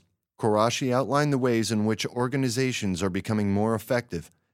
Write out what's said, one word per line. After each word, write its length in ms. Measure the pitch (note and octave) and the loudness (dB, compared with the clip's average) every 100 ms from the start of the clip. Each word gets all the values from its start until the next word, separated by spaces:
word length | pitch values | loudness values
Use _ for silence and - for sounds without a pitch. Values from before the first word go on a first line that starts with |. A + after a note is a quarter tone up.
| _ _ _ - | _ _ _ -4
Korashi 540 | A2+ G#2+ A#2 - C3 | 2 4 2 0 0
outlined 400 | B2 A2 C#3+ D3+ | 0 2 2 2
the 60 | C3+ | 2
ways 320 | B2+ A2+ G#2+ | 2 2 2
in 140 | G#2+ G#2+ | 0 0
which 200 | G#2+ - | 0 -4
organizations 960 | B2 B2 C3+ C3 A2+ C3 A#2 G2+ F2 | -4 -2 0 -2 0 -2 -2 -2 0
are 80 | G2 | -2
becoming 420 | F#2+ G2+ G#2+ G2+ | -2 -2 0 0
more 220 | G2+ A2 | 0 0
effective 560 | A2 - B2 - E2+ - _ _ | -2 0 -2 -2 -8 -10 _ _